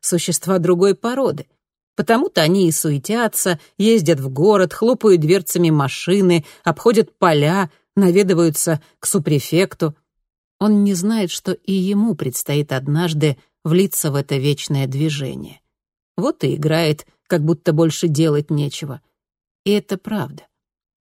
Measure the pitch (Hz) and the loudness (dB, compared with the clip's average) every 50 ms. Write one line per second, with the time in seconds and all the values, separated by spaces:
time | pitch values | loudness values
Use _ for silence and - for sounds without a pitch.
0 | - - - 170 - - 165 - - 180 190 185 160 180 180 170 190 202 190 - | -8 -4 -2 -2 -2 -2 -6 -4 -2 -2 -2 0 2 2 2 4 4 2 2 0
1 | - 233 247 262 269 196 151 147 - _ _ _ _ _ _ _ _ _ _ - | -2 -6 -2 -2 -2 -2 -2 -4 -10 _ _ _ _ _ _ _ _ _ _ -6
2 | 147 - 226 233 311 415 - - 160 156 180 196 185 165 151 - - 160 147 139 | 0 2 2 2 2 0 0 0 2 2 4 4 2 2 0 0 -2 -2 -2 -2
3 | - - 208 233 240 214 - - - 190 175 156 - _ _ - 196 220 226 226 | -2 -4 -2 -2 -2 -2 -2 -2 -2 -2 -2 -4 -6 _ _ 0 2 4 4 4
4 | 160 160 165 135 131 135 131 131 160 208 214 196 185 175 - - 220 233 262 233 | 4 2 0 0 0 -6 -2 0 2 4 4 4 2 0 0 -2 0 0 0 2
5 | - 214 190 175 151 151 180 196 175 - - 170 175 165 156 147 143 131 - - | 4 4 4 4 4 2 2 0 0 -2 -2 0 2 2 4 2 0 -2 -4 -6
6 | - 170 185 202 196 180 175 165 151 - - _ - 170 160 - - 233 240 233 | -4 0 0 2 4 4 2 2 0 -4 -14 _ -4 -4 -4 0 2 2 4 2
7 | 196 - _ - - 180 160 147 143 151 175 196 190 156 _ _ _ _ - 202 | 2 0 _ 0 2 2 4 4 2 2 2 0 -2 -4 _ _ _ _ 0 2
8 | 196 180 170 196 208 185 180 165 170 165 151 - - 170 160 151 - _ _ _ | 2 4 4 4 2 2 2 2 2 2 0 -2 -2 -2 -2 -4 -4 _ _ _
9 | - - - 170 147 170 156 139 - - 156 165 190 185 - - 170 156 147 _ | -8 -4 -4 -2 0 0 0 -2 -2 0 0 0 0 0 -2 -4 -6 -6 -6 _
10 | _ _ _ _ _ _ _ _ _ _ _ - 196 214 214 208 202 202 196 170 | _ _ _ _ _ _ _ _ _ _ _ -4 0 2 2 2 2 2 0 -2
11 | 180 214 226 220 202 170 - - - - 180 - - - 190 190 180 190 202 202 | -2 -2 -2 -2 -2 -4 -6 -8 -6 -8 -8 -8 -6 -4 -2 -2 -2 0 0 0
12 | 214 226 185 147 156 131 123 - - - 143 147 147 - 139 131 135 143 147 160 | 0 -2 -2 -4 -6 -8 -8 -8 -6 -4 -4 -4 -2 -2 -4 -6 -4 -2 -2 -2
13 | 175 175 160 151 151 151 135 - _ _ _ _ - 160 160 180 202 196 - - | -2 -2 -2 0 0 0 -2 -2 _ _ _ _ -4 0 0 2 0 0 -2 -4
14 | - 151 135 143 143 - 143 135 131 147 143 - - - 147 139 135 131 131 135 | -4 -2 -2 -4 -4 -2 -4 -2 0 -2 -2 -2 -4 -4 -4 -4 -2 -4 -4 -2
15 | 156 160 147 143 139 - 135 131 - 71 - _ _ _ _ _ _ _ _ _ | -2 -2 -4 -4 -8 -10 -10 -12 -14 -16 -20 _ _ _ _ _ _ _ _ _
16 | _ _ - - 180 277 339 - - 139 - 151 151 156 156 160 170 151 151 151 | _ _ -10 -6 -4 -4 -4 -2 -4 -4 -2 -2 -2 -2 0 0 0 0 -2 -4
17 | - _ _ _ _ - 185 170 147 156 170 - - 175 156 151 165 160 147 - | -6 _ _ _ _ -4 -2 0 0 0 0 0 0 0 2 2 2 2 0 0
18 | - 170 151 139 165 160 147 147 147 - 160 147 147 143 - - 156 143 131 - | -2 -2 0 0 0 0 0 -2 -2 -2 -4 -4 -4 -4 -8 -10 -12 -12 -14 -16
19 | _ _ _ _ _ _ _ _ _ _ _ _ - 196 208 208 202 - 202 190 | _ _ _ _ _ _ _ _ _ _ _ _ -4 -2 -2 -2 -2 -4 -10 -8
20 | - 214 220 202 143 135 147 - - _ _ _ _ _ _ _ _ _ _ _ | -8 -8 -6 -6 -6 -8 -12 -18 -20 _ _ _ _ _ _ _ _ _ _ _
21 | _ _ _ | _ _ _